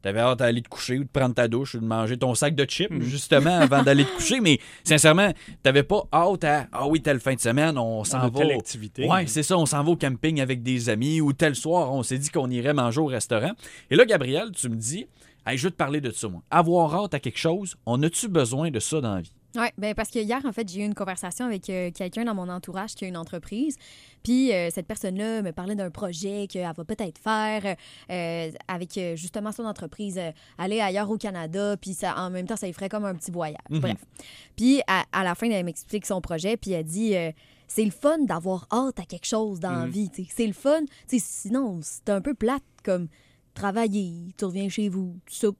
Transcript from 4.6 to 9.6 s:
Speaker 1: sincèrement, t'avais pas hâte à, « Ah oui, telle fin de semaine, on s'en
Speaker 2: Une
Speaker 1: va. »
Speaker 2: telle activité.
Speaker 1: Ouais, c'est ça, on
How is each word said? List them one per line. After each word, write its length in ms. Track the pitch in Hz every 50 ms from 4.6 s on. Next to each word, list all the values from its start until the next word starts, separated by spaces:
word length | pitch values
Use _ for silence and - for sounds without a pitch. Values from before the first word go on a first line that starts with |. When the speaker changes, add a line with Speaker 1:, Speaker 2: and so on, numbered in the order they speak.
| - - - - -
Speaker 1:
sincèrement, 480 | - 156 151 - 156 156 175 202 202 165 - - - - - _
t'avais 180 | 135 131 143 139
pas 200 | - - 214 - - -
hâte 320 | 156 170 185 196 - -
à, « 240 | 151 147 147 127 110 -
Ah 140 | - 131
oui, 160 | 143 156 160 123
telle 160 | 151 143 123
fin 160 | - 135 131
de 60 | 120
semaine, 360 | - 120 117 139 151 165 156 131
on 260 | 117 113 113 107 107
s'en 180 | - - 131 127 123
Speaker 2:
Une 20 |
Speaker 1:
va. » 80 | 113 139
Speaker 2:
telle 120 | 151 156 139
activité. 560 | 117 - - - 117 107 104 - - 135 151
Speaker 1:
Ouais, 180 | 170 190 180
c'est 160 | 139 107 151 147
ça, 140 | - 190
on 80 | 175